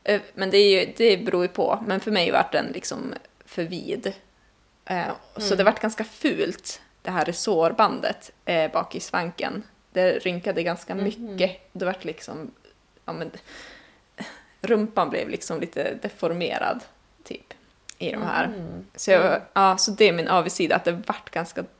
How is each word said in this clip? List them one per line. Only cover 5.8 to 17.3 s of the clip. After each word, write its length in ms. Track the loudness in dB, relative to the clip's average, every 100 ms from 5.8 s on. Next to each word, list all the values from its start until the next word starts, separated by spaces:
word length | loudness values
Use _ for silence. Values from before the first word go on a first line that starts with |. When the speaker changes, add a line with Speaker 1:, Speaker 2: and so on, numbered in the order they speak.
Speaker 1:
ganska 240 | 0 -4
fult, 760 | -8 -2 -2 0 -2 -4 -10 -14 _ _
det 80 | -6
här 140 | -2
resårbandet, 1040 | -2 -2 0 2 4 4 2 2 -4 -6 -12 -12
eh, 260 | -2 0 0
bak 220 | -2 -4
i 60 | -8
svanken. 640 | -6 -4 -4 -6 -6 -8 -12 _ _
Det 200 | 0 2 2
rynkade 440 | -2 -4 -2 -2
ganska 320 | -2 -4 -6
Speaker 2:
Mhm. 100 | -4
Speaker 1:
mycket. 560 | -4 -4 -8 -2 -2 -2 _
Det 120 | -6
vart 200 | -4 -4
liksom, 460 | -8 -10 -12 -12 -14 -16 _ _ _ _
ja, 80 | -12
men, 180 | -10 -10 -14 -20 -20 -20 -20 -20 _ _ -16 -16 -18 _ _
rumpan 500 | 0 0 0 -2 -2
blev 180 | -2 -4
liksom 320 | -6 -6 -6
lite 340 | -6 -4 -4 -4
deformerad, 760 | -10 -6 -4 -2 -4 -2 -2 -4 -8 _ _ _
typ, 300 | -16